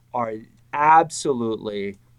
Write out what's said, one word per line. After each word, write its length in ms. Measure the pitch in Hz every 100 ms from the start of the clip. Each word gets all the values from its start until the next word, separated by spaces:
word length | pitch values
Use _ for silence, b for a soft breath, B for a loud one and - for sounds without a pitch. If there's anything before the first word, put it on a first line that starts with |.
| _
are 180 | 123 113 110 113 _ _
absolutely 1300 | 143 151 160 160 - 165 127 113 110 107 101 101 98 _